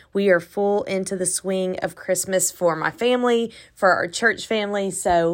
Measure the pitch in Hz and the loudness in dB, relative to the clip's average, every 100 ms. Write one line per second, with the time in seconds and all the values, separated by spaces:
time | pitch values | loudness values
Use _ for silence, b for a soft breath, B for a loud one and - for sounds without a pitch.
0 | B 196 202 175 170 - 202 202 - 190 | B 0 4 2 2 -2 0 0 -2 -4
1 | 190 196 180 - 185 190 185 185 175 - | -4 -4 -4 -4 -4 -2 -2 -4 -6 -8
2 | - 180 - 185 180 - 175 160 156 - | -4 -4 0 0 -2 0 0 0 -2 -2
3 | 240 247 247 233 226 B B - 190 175 | 0 2 2 0 -2 B B 0 2 2
4 | 175 - 233 - - 220 202 202 196 185 | 0 0 0 0 -2 -2 -2 -2 -4 -2
5 | 196 175 170 | 2 2 2